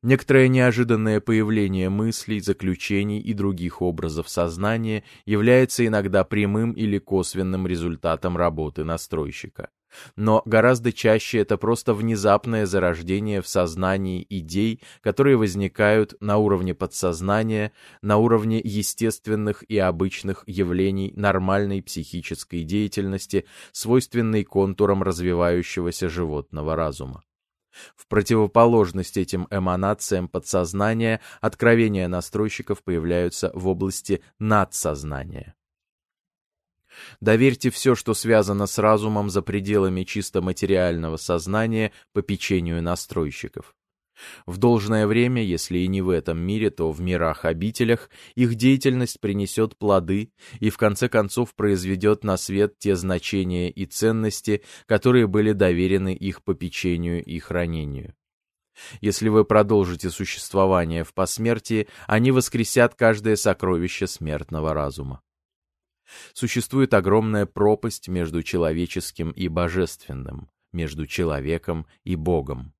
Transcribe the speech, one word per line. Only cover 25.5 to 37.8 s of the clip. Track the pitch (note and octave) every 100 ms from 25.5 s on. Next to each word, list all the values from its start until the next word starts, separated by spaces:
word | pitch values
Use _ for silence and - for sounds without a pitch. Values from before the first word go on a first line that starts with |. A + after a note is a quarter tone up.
| F2 F2 - E2+ E2+ F2+
животного | E2 E2+ D2 C#2+ D2+ D2+ D#2+
разума. | D#2+ C#2 C2 C2 _ _ _ _ _ - -
В | _ -
противоположность | G#2+ G2+ A2+ G#2 A#2 A#2+ A#2 F#2+ F2+ F2+ -
этим | F2+ F#2 F2+
эманациям | G2+ F#2 F2+ G2 G#2+ - F#2+ F2+
подсознания | F#2 - F#2+ F2 G2 G#2 A2+ A2+ A2 - -
откровения | A2+ - A#2 A#2 A2 G2+ F2+
настройщиков | F2+ - G#2 G#2+ - - G2+
появляются | - F2 E2 F2 F2+ - F2+
в | - F#2
области | F2+ F#2+ - - G2+ _ _
надсознания. | G#2+ G#2+ F#2+ - E2+ D2 D2+ C#2+ D2 - - _ _ _ _ _ _ _ _ _ _ _ _ _ _ - - -
Доверьте | G#2 A2+ C3 B2 B2+
всё, | -